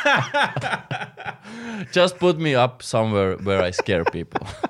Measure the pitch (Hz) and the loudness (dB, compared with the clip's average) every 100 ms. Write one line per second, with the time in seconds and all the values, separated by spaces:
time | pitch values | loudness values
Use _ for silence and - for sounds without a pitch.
0 | 294 277 - 285 277 - - - - - | 2 2 0 0 -2 -2 -6 -6 -8 -10
1 | 190 - - - 208 226 233 220 175 180 | -10 -12 -14 -14 -16 -14 -12 -10 -2 2
2 | 180 180 180 160 160 127 127 123 - 120 | 2 4 2 2 2 4 2 0 -4 0
3 | 110 104 95 92 98 98 90 90 - 92 | 2 2 2 0 0 2 2 0 0 0
4 | 82 82 82 - - - - | 0 -2 -6 -8 -8 -8 -10